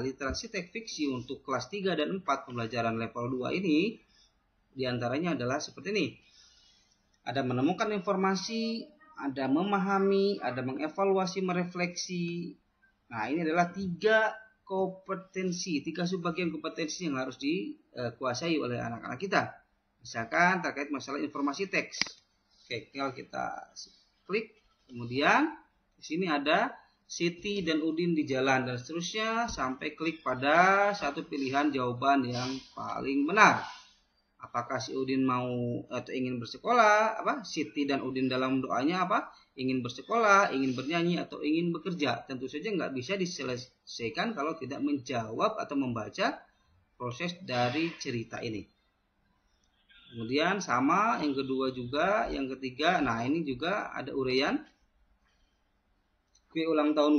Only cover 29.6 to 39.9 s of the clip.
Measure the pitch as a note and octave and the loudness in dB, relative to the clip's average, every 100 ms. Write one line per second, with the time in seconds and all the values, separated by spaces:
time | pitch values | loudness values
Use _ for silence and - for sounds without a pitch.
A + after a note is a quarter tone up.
29.6 | C3 C3 D#3 D3+ D#3+ D#3+ - B2+ C3+ D#3+ | -4 -4 -8 -4 -4 -2 -2 0 4 6
30.6 | F#3 G3 G3+ G3+ D3 D3 D3 D3 C3 C#3 | 8 6 4 2 -2 -4 -6 -4 0 2
31.6 | D3 C3+ B2 A#2+ C3+ C#3 B2+ B2 B2+ C3 | 2 2 0 2 4 4 2 -2 -4 -6
32.6 | - - A2 G#2+ B2+ C#3 C#3+ G3+ F#3+ A#2+ | -10 -10 -6 -4 -2 0 2 8 8 8
33.6 | - - - _ _ _ _ _ - B2 | 0 -12 -18 _ _ _ _ _ -8 -4
34.6 | A#2+ C3 B2 C3 C3 C3 C3 B2 B2 B2 | -2 -4 -4 -4 0 2 2 2 0 -2
35.6 | A#2+ B2 - B2 A#2+ C3 B2+ B2 A#2 C3 | -2 -4 -6 -8 -6 -4 -4 -4 -6 -6
36.6 | - A#3+ G#3+ G#3 A3 - G3 C#4+ F#3+ - | 2 6 8 8 6 0 -2 -2 -4 -4
37.6 | D3 - C#3 C3+ C3 C3 C3 B2+ C3 C3+ | -4 -2 0 0 -2 -2 0 0 0 0
38.6 | C3 G2+ C#3 F#3 F3+ A3+ - - _ - | 0 0 0 0 2 0 -2 -10 _ -6
39.6 | C3 C3 A#2+ | -2 0 -2